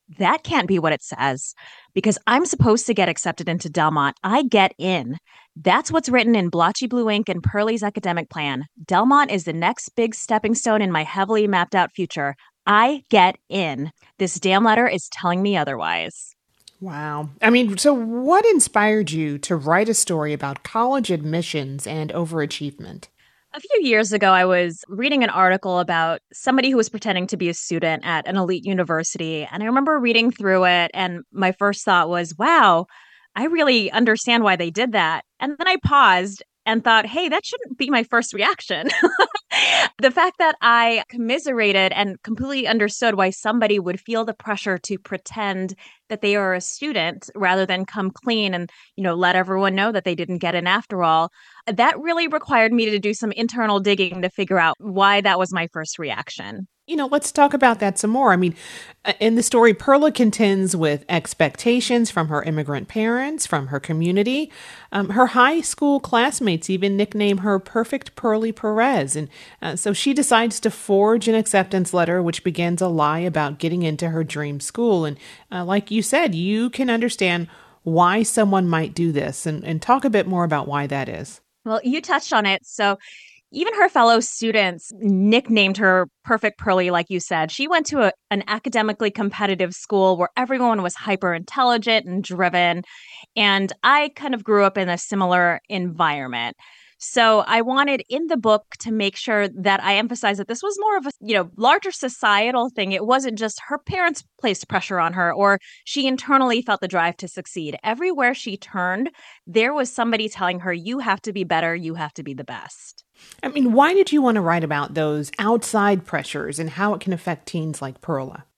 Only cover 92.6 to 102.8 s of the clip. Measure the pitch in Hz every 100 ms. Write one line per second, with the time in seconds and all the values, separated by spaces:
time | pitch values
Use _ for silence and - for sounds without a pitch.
92.6 | 175 170 180 - - - - - 208 196
93.6 | 196 - 233 285 294 - 294 247 202 208
94.6 | 196 196 185 175 - 202 180 180 175 170
95.6 | - 196 180 165 165 147 131 123 117 -
96.6 | - - _ _ - - 226 214 - 226
97.6 | 233 262 285 269 - 254 320 311 220 214
98.6 | - - 240 220 196 - - 214 202 190
99.6 | 196 196 - 202 226 240 208 202 196 233
100.6 | 392 403 427 403 277 - 208 208 175 180
101.6 | 240 339 392 - 254 - 226 202 226 254
102.6 | 240 240